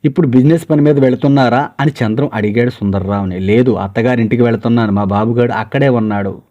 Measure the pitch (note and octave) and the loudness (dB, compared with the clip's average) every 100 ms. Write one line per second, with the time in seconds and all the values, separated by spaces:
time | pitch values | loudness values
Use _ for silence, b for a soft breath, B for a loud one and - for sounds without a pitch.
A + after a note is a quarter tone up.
0 | D3+ C3+ D3+ B2+ C#3 E3 - D#3 D3 C#3+ | -2 0 2 4 4 2 0 0 2 4
1 | C3 B2+ C#3+ C#3 B2 A#2+ D3 - D3 C#3 | 2 2 2 2 2 0 -2 -2 -4 -2
2 | A2 A2+ C#3+ A2+ G#2 G#2+ B2 - G#2 F#2+ | -4 -2 -4 -2 -2 0 -2 -2 -4 -2
3 | F#2 G2+ F#2+ F2+ F#2+ A2 B2+ G2 G2 A#2+ | -2 -4 -4 -4 0 2 2 0 -4 -2
4 | A#2 A#2+ A2 A#2+ A#2+ A2 A#2+ A#2 A2 G2+ | 0 0 0 0 0 0 0 0 0 0
5 | G2+ G2+ A2 A#2 A#2+ A2 A2 C#3 C#3+ A#2+ | 0 -2 0 0 -2 -2 -4 0 0 0
6 | A2 G2+ G2 - _ | -2 -4 -6 -10 _